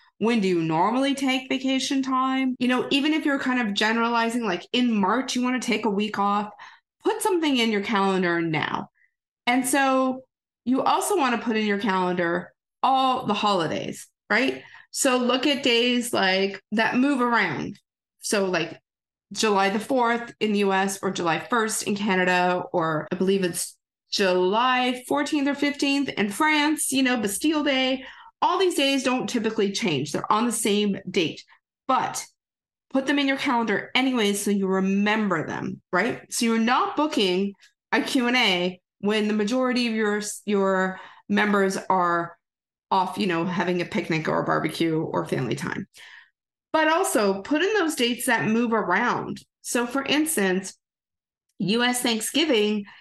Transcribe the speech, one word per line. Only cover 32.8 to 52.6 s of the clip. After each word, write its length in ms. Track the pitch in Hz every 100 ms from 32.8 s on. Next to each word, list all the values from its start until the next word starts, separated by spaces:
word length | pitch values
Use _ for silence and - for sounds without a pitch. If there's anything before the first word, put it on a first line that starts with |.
| _
put 180 | 269 277
them 120 | 285
in 80 | 277
your 100 | 269
calendar 520 | 277 240 220 202 - 254
anyways 480 | 262 247 202 202
so 80 | 208
you 160 | 202 190
remember 800 | 190 190 196 208 220 208 165 -
them, 340 | - - - -
right? 280 | 180 233 - -
So 140 | - 233
you're 140 | 226
not 380 | 226 277 392 -
booking 560 | 302 269 190 180 202 - - _ -
a 80 | 226
Q 260 | - 269 240
and 80 | 254
A 460 | 220 180 180 180 _ _
when 280 | 202 214 208
the 60 |
majority 540 | 214 208 254 254 247 240
of 60 |
your, 280 | 220 208 208 202 - -
your 540 | 202 190 190 185 185 - - -
members 480 | 202 208 202 190 190 -
are 480 | 190 175 170 170 - _ _ _ _ -
off, 280 | 196 185 196
you 100 | 202
know, 180 | 165 180
having 340 | 180 175 180
a 40 | 165
picnic 420 | 180 - 160 160
or 120 | 165
a 60 | 160
barbecue 540 | 156 156 - 165 160
or 240 | 160 170
family 300 | 165 156 127
time. 340 | - - - - - - - - _ _ _ _
But 140 | 311 311
also 540 | 330 381 247 202 196
put 180 | - 302
in 120 | 392 427
those 180 | 320
dates 320 | 302 240 233 -
that 220 | 226 202
move 260 | 226 240
around. 680 | 220 175 185 240 151 - - - _
So 240 | - 247 240
for 180 | 277
instance, 720 | 269 285 311 - 190 185 196 - _ _ _ _ _ _ _ -
U 240 | 175 233
S 180 | 247 247
Thanksgiving 840 | 247 220 - 269 320 220